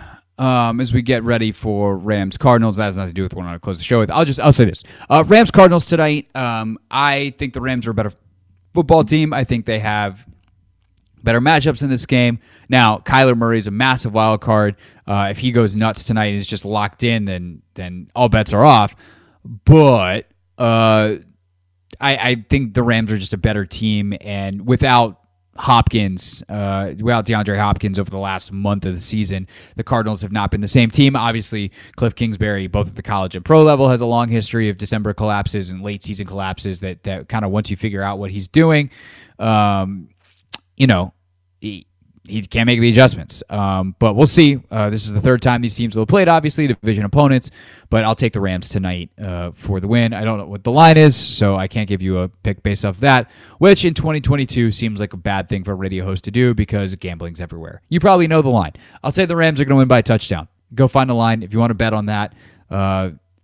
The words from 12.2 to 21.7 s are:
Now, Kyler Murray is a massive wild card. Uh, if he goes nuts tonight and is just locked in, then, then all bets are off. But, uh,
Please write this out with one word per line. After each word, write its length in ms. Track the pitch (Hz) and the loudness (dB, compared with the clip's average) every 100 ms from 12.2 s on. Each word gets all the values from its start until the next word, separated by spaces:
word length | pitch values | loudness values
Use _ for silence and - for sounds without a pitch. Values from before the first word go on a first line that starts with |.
| 120 117 _ _ - | 0 -2 _ _ 0
Now, 300 | 127 113 107 | 4 4 2
Kyler 360 | - 135 131 | 2 4 4
Murray 220 | 120 117 113 | 4 0 0
is 100 | 104 | -2
a 40 | |
massive 420 | 101 131 123 117 | -2 0 -2 -2
wild 300 | 110 110 107 | 0 2 0
card. 340 | - 107 104 98 _ _ - | 0 2 2 -2 _ _ -6
Uh, 220 | 101 101 | -4 -4
if 80 | 104 | -4
he 140 | 127 | -2
goes 220 | 120 110 | 0 0
nuts 300 | 104 110 101 | 0 -2 -4
tonight 220 | - 110 107 | -4 -2 -2
and 100 | 101 | -4
is 100 | 98 | -6
just 200 | 104 101 | -8 -6
locked 360 | 107 101 - | -4 -4 -4
in, 220 | 120 113 | -2 -2
then, 380 | 101 90 87 78 _ | -4 -8 -10 -16 _
then 380 | - 90 90 - | -14 -14 -14 -8
all 140 | - 120 | 0 2
bets 240 | 110 104 | 2 2
are 100 | 104 | 4
off. 320 | 147 120 104 - _ _ _ _ | 6 6 4 -4 _ _ _ _
But, 840 | - 110 - 156 143 117 92 98 - _ _ - | -20 -2 6 8 8 4 0 -4 -8 _ _ -4
uh, 600 | 120 113 113 110 107 104 - _ _ _ _ | 0 2 4 4 2 -4 -12 _ _ _ _